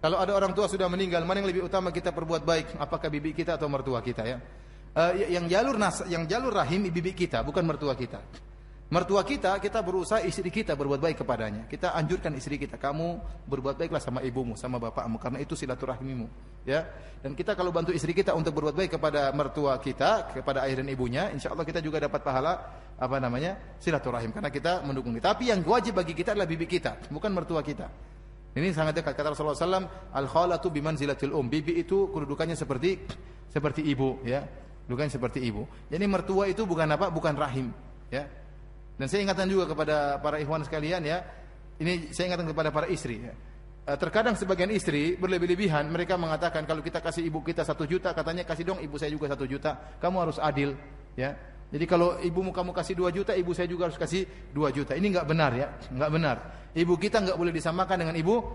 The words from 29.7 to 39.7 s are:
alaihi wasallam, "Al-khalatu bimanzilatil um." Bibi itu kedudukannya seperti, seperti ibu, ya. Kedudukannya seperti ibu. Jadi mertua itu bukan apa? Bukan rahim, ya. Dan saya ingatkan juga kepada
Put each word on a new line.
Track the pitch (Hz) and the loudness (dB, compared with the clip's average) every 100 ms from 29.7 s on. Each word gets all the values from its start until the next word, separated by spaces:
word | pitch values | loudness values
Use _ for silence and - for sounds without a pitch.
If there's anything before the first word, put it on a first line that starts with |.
| 190 | 2
alaihi | 185 | 0
wasallam, | - - 139 | -10 -6 -2
"Al-khalatu | 139 156 180 170 185 | 2 4 4 4 2
bimanzilatil | 147 151 151 143 135 139 151 | 0 0 0 0 0 0 0
um." | |
Bibi | 123 151 151 170 | 2 0 2 0
itu | 165 190 196 | 2 2 2
kedudukannya | 160 139 143 165 165 | 0 -4 -2 0 0
seperti, | 156 127 175 190 - - - - - | -2 0 0 0 -6 -12 -14 -18 -4
seperti | 151 147 143 | 0 0 2
ibu, | 151 127 135 120 | 2 4 2 2
ya. | 117 135 - - - - - | -2 -2 -4 -12 -16 -16 -6
Kedudukannya | 123 147 | -2 0
seperti | 127 120 143 | 0 -2 0
ibu. | 123 104 - - - | -2 -2 -6 -12 -6
Jadi | 165 202 | 0 2
mertua | 190 185 190 202 | 2 2 2 2
itu | 185 | 2
bukan | 214 165 156 | 0 2 2
apa? | 147 190 | 4 2
Bukan | 160 160 147 | 2 0 2
rahim, | 147 127 127 - - - - | 0 0 -4 -8 -16 -18 -6
ya. | 127 143 - - - - - - - | -6 -6 -12 -16 -18 -18 -18 -18 -6
Dan | 135 | -2
saya | 196 196 | 0 2
ingatkan | 185 | 2
juga | 190 190 | 4 4
kepada | 170 | 2